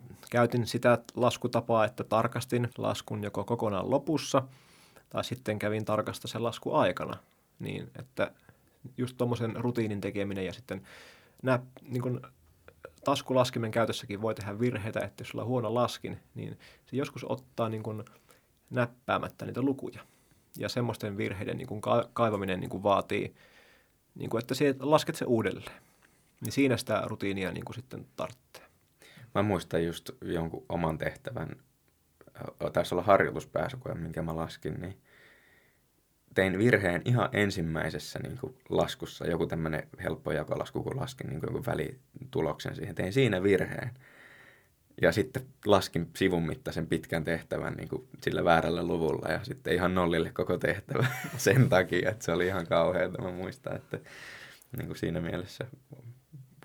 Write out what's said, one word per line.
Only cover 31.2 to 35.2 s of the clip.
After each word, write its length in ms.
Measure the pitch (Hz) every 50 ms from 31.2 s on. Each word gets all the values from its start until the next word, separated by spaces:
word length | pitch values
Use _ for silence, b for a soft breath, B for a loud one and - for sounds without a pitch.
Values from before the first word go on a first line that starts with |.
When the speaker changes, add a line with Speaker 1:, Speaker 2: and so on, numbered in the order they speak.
| - - - - 82 - - - _ _ _ _ _ _ _ _ _ _ _ _ - - _ - - - - - -
Speaker 2:
ö, 60 | -
taisi 260 | - 87 82 - -
olla 80 | 87 85
harjoituspääsykoe, 880 | 104 98 - 90 67 - 76 - - - - 80 80 82 - - - 82
minkä 280 | 82 82 82 80 80
mä 140 | 80 82 80
laskin, 460 | 80 82 82 - - - 76 80 -
niin 160 | 90 90 98 - b b b b